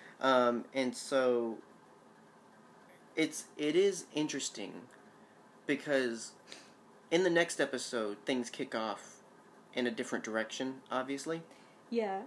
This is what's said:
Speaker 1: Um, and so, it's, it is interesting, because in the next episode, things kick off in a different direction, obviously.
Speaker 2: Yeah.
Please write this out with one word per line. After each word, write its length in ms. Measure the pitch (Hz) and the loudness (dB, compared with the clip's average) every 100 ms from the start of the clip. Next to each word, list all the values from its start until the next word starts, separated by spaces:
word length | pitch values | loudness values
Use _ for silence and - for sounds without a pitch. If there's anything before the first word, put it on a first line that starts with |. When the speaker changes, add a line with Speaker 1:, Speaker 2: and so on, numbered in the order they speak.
| - - | -20 0
Speaker 1:
Um, 440 | 135 131 120 120 - | 6 6 6 4 -2
and 220 | 135 127 117 | -2 0 -2
so, 640 | - 139 127 120 117 110 - - - - - - - - - - - - - - - | 0 2 4 4 2 -4 -12 -20 -20 -20 -20 -20 -20 -20 -20 -20 -20 -20 -20 -20 -8
it's, 300 | - 156 - - - | -2 -2 -2 -12 -4
it 200 | 151 165 | 0 4
is 300 | 196 175 - | 4 2 -4
interesting, 580 | 147 151 143 - - 95 87 - - - - - - - - - | -2 -2 -2 -6 -6 -10 -10 -16 -20 -20 -20 -20 -20 -20 -10 -4
because 640 | 143 151 139 127 113 - - - - - - - - - | -2 2 2 2 -2 -8 -16 -20 -20 -20 -20 -20 -20 0
in 120 | 170 | 4
the 60 | 185 | 6
next 300 | 170 170 - | 4 2 2
episode, 560 | 139 127 - 123 107 104 | -2 -2 -4 -2 -2 -4
things 240 | - 127 117 | -2 -2 -2
kick 240 | - 135 | -6 -4
off 420 | 117 110 101 - - - - - - - | -4 -4 -4 -10 -20 -20 -20 -20 -20 -10
in 120 | 127 123 | -2 -2
a 40 | |
different 340 | 113 123 120 | -2 -4 -4
direction, 560 | 117 110 110 - 131 131 - | -2 -2 -2 -4 -6 -6 -6
obviously. 520 | 127 131 139 151 165 165 - - - - | -4 -2 -4 -4 -6 -8 -20 -20 -20 -6
Speaker 2:
Yeah. 320 | 233 208 190 | -2 -2 -2